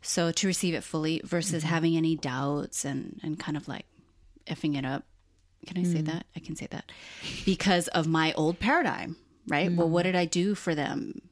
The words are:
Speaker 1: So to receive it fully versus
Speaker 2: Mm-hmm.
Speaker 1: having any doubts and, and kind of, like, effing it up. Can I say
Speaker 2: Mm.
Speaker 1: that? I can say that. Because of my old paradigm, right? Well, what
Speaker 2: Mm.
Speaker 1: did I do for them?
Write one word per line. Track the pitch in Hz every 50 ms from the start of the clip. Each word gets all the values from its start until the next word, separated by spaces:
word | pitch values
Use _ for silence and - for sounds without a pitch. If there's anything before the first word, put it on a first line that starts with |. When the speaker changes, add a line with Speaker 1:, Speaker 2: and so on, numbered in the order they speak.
| -
Speaker 1:
So | - - - 170 165 165
to | - -
receive | 190 180 - - 180 165
it | 131 -
fully | - - 160 156 160 160 - -
versus | - - 175 165 - 165 170 156
Speaker 2:
Mm-hmm. | 160 170
Speaker 1:
having | 165 160 165 165
any | 165 160 160 160
doubts | 151 - 139 127 131 139 139 143 147 - - - - -
and, | 139 139 135 - - - - -
and | 165 151 160
kind | - - 147
of, | 165 - -
like, | 127 - - _ _ _ _ _ _ _ - - - - _
effing | - - - - 156 147
it | 143 139
up. | 131 135 - - _ _ _ _ _ _ _ _ _ _ _ -
Can | - 180 180
I | 180
say | 175 170 160
Speaker 2:
Mm. | 156
Speaker 1:
that? | 151 160 170 - _ _
I | 170
can | 165 - 156
say | - - -
that. | - - - - - - - - - - - - - - -
Because | - 190 - - 196 185 175 - -
of | - 175 160
my | 160 160 160 160 160 -
old | - 156 156 175 -
paradigm, | - 214 277 339 330 196 131 - - - 170 - - _ _ _ _ -
right? | - 143 175 180 175
Well, | 170 170 165
what | 160 170 175
Speaker 2:
Mm. | 185 185
Speaker 1:
did |
I | 180 180
do | 160 - 175 175 202 208
for | 185 - - 165
them? | 147 147 - - 143 - - - - - -